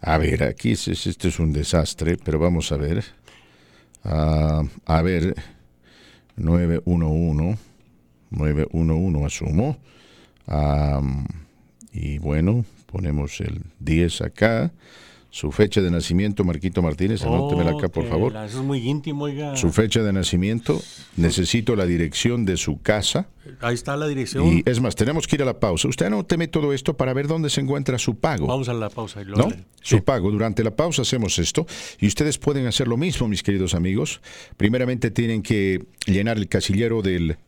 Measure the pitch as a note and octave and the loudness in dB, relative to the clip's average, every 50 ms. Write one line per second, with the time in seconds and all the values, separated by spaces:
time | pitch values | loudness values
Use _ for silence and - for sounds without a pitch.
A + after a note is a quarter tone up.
0 | - - D#2+ D#2+ D#2 D#2 C2+ D2 D2 B1+ - - - A#2 A2 F#2+ - - F2+ E2+ | 2 2 2 4 4 2 2 2 0 0 -2 -2 0 0 0 0 0 -4 -4 -4
1 | - F2+ E2+ - - F2+ D#2+ - E2+ D#2 D2 D2 D2 - - E2+ D#2 D2 - - | -2 -6 -6 -2 -2 -2 0 2 0 0 2 0 -2 2 2 2 2 2 -2 -4
2 | D#2+ D#2+ F2 E2 - - D#2 D2+ D#2+ F2 F2 E2 D#2 - D#2 C#2+ D2 D2 E2+ F#2+ | 0 0 0 -2 -2 -2 0 2 2 2 2 2 0 -2 -2 -2 0 0 -2 -2
3 | G#2+ - - _ _ - - - - _ _ _ _ _ - - _ _ _ - | -4 -6 -12 _ _ -20 -20 -20 -20 _ _ _ _ _ -20 -20 _ _ _ -14
4 | _ - - D#2 D2+ D#2 D#2 D#2 D#2 D#2 D#2 D#2 D2+ C#2+ - - _ - D#2+ D#2+ | _ -4 0 0 2 2 2 4 2 2 2 2 0 -2 -4 -10 _ 0 2 2
5 | E2 F2+ F#2 F2 D#2+ F#2 - - - - - - _ _ _ _ _ - - - | 4 2 2 2 0 0 -2 -4 -8 -16 -18 -20 _ _ _ _ _ -20 -20 -20
6 | - - - - _ _ _ - E2+ D#2+ E2+ F2 F2 E2+ E2+ E2 - - F2 E2+ | -20 -20 -20 -20 _ _ _ -4 0 2 4 4 4 2 2 0 2 2 2 2
7 | E2 D#2 D#2 D#2+ E2+ E2+ D2+ D2 D#2+ F2 G#2 G#2+ - - - _ _ _ _ _ | 2 2 2 2 2 2 2 0 0 0 -2 -4 -8 -14 -20 _ _ _ _ _
8 | _ _ _ _ _ _ - - D2+ D#2 D2+ D2 D#2 - - E2 E2 D#2+ D#2+ D#2+ | _ _ _ _ _ _ -6 -2 0 0 2 0 0 0 0 0 2 2 2 2
9 | F2+ F#2+ E2 D2 C#2+ C#2+ - - - - D2+ D#2+ A2+ D3 C#3+ - - - - - | 0 0 0 0 -2 -2 -4 -4 -4 0 2 2 2 0 -2 -6 -10 -20 -20 -20
10 | - - - - - _ _ _ _ - - D2 D2+ D2 D2 D2 D2 D2 C#2+ C#2 | -20 -20 -20 -20 -20 _ _ _ _ -4 -2 0 2 2 2 2 2 2 2 0
11 | C#2 C2+ C2 C#2+ C2+ - - E2 D2+ - _ _ _ _ _ _ - - _ - | 0 0 -2 -2 -4 -6 -8 -12 -14 -18 _ _ _ _ _ _ -20 -16 _ -8
12 | D#2 C#2+ C#2+ D2 D#2+ D2+ D2 D#2 D#2+ F#2 A2 A#2+ A#2 - - - - _ - F#2+ | -6 -4 -4 -4 -2 -2 0 2 2 2 2 2 0 -4 -8 -20 -20 _ -8 -6
13 | F#2 E2 D2 D2 C#2+ C#2+ - - - D2+ - - - - _ _ - D2+ D#2+ D#2+ | -4 -2 -2 -2 -2 -4 -6 -6 -8 -6 -6 -8 -10 -14 _ _ -2 0 2 4
14 | F2 E2+ - - - D#2 - - G#2 A2+ A2+ A2+ B2 E3+ - - - - - - | 4 2 0 -2 -6 -6 -2 0 2 2 2 2 0 -2 -4 -6 -20 -20 -20 -20
15 | - - - - _ _ - - - D2+ C#2+ - G#2+ G2+ - G#2+ F#2+ F2+ E2+ E2+ | -20 -20 -20 -20 _ _ -14 -6 -6 -6 2 4 2 4 4 2 2 2 2 0
16 | D#2+ - F2 F2 G2+ G#2+ G2+ - G2+ F2+ E2+ D2+ C#2+ F#2 F2+ - F2 E2 D2+ C#2+ | 0 2 2 2 2 2 0 0 0 0 0 0 -2 -2 0 2 0 0 0 0
17 | F2+ G2 A2+ G2+ - - - F2 E2 D2 - F2 F2 E2 D#2+ D2 - F2+ - F2 | 0 0 0 0 0 0 0 2 2 0 0 2 2 2 2 0 -2 -2 -2 -2
18 | D#2+ - - - G2 B2 G#2+ G#2+ G#2+ G#2 G#2+ C3 C3 C#3 C#3 C3 A2+ B2 C#3+ D3+ | -2 0 0 2 0 0 0 -4 -10 -8 -6 -6 -4 -2 -2 -2 0 -2 -2 -2
19 | C#3 D#3+ D3 C#3+ C#3+ D3 C#3+ C#3 D3+ D3 C#3 C3 - E2+ E2 - A2 A2 - A#2 | -4 -6 -6 -4 -4 -4 -4 -6 -6 -6 -4 0 0 2 4 4 2 2 2 2
20 | A2 G#2 F#2+ F#2+ F2+ - - F2 F2+ G2+ A2+ A#2 - - D2 - - - - - | 2 2 2 0 0 2 2 2 2 2 0 -2 -2 -2 -2 -2 -2 -10 -18 -20
21 | - - - - E2 E2 - - F2+ E2 - B2 G#2+ - A#2 G#2 F#2+ F2 F2 E2 | -20 -10 -2 2 2 2 4 2 0 0 0 0 2 2 0 2 2 2 2 0
22 | E2+ D#2 C#2 - - A#2 A#2+ A#2+ A2+ F#2+ F#2 E2 - - E2+ - - - G#2+ G#2+ | 0 -2 -2 0 0 0 2 2 0 0 0 -2 -2 -4 -4 -4 0 0 0 2
23 | G2 - - D3 F#3+ - - - - - - - - A#2 B2 A#2 A#2+ - C#3+ C#3+ | 2 0 0 -2 -2 -4 -10 -20 -20 -20 -18 -6 -4 -4 -4 -4 -4 -6 -6 -4
24 | D3+ D3 C#3+ C3+ B2+ - - - - E2 E2 - - - B2 A#2 B2+ A#2 - - | -4 -4 -2 -4 -4 -4 -2 2 4 4 4 4 4 2 2 2 0 0 2 0
25 | G#2+ A#2 D3 E3 D3 - - D3 C#3+ C3 A2 - - G#2+ F2 D#2 - - B2+ - | 0 2 2 -2 0 0 0 0 2 0 0 0 0 0 0 0 0 -2 0 0
26 | E3 F#3 G#3+ G#3+ F3+ - F3+ E3 E3+ D#3 - E3 D3 D3 C#3 C3 C3 - D#3 - | 0 0 0 -2 0 -2 0 -2 -2 -2 0 0 0 0 -2 -2 -2 -4 -2 0
27 | C3+ C3 B2+ C3 C#3+ C#3+ D#3+ E3 D#3+ D3 - - C#3 C3 C#3 C#3+ C#3 - B2+ A#2+ | 0 0 0 -2 -2 -2 -2 0 0 0 0 -2 0 0 -2 -2 0 -2 -2 -2
28 | - - A#2 - - D#3 D#3 G#2 - B2+ B2 C#3 C3 A#2+ B2 A#2 A2 G#2 - - | 0 -2 -4 0 0 -2 0 0 0 0 0 -2 -2 -2 -4 -4 -4 -6 -6 -8
29 | A2+ G2+ - G#2 G2+ F#2+ G2+ G#2 B2+ F#3+ A#3 - - _ _ _ _ - - G#2+ | -10 -10 -10 -14 -12 -4 0 2 2 2 0 -6 -12 _ _ _ _ 2 2 4
30 | G2 - C3+ A#2+ F2 G2 G#2 G#2 A2 A2+ G2+ F#2 A2+ A2 G2+ - - F3 D3 - | 4 4 0 2 2 0 2 2 0 0 0 0 0 -2 0 0 -2 0 0 0
31 | B2+ - - B2+ A2+ F#2 - - E2+ D#2 - - D#3+ - - - - - - - | 0 0 0 0 0 0 0 0 -2 0 0 -2 -2 -2 -8 -14 -14 -16 -6 0
32 | - G#2 - - D3+ D3+ C#3+ - - - D3 C#3 C3 B2 G#2 - C#3 A#2 A#2 A#2 | 0 0 2 2 0 0 0 0 0 0 0 0 -2 -2 0 0 0 0 0 0
33 | D3+ F#3 B2 - B2+ A2+ G#2 F2+ - - G2+ G2 F#2+ F2+ - F2 E2+ F#2 F#2+ G#2+ | 0 -2 -2 -2 -2 -2 -2 -2 0 -2 0 0 0 0 0 0 0 0 0 0
34 | C#3+ D#3 - - - - - - - - - _ - G#2 A2+ B2+ B2+ B2 B2+ A#2+ | -2 -4 -6 -10 -14 -20 -20 -20 -20 -20 -6 _ 2 2 2 2 0 0 -2 -2
35 | A2+ A#2+ - - A#2+ A2+ A2+ A2 G2 - A#2 G#2+ G2 F#2+ F#2 F2+ - - _ _ | -2 -2 0 0 0 0 0 -2 0 0 0 2 2 2 0 -2 -4 -10 _ _
36 | - - G2 F#2+ G2+ A2+ A#2 A2 G2+ F2 - G#2 - - G2+ G2 A#2 A2+ A2+ A2+ | -2 0 2 2 2 0 0 -2 -2 -2 -2 -2 0 0 0 0 2 0 0 0
37 | G2+ G2 F#2 F2 E2+ D#2+ D#2 - - | 0 0 0 2 0 0 -2 -4 -8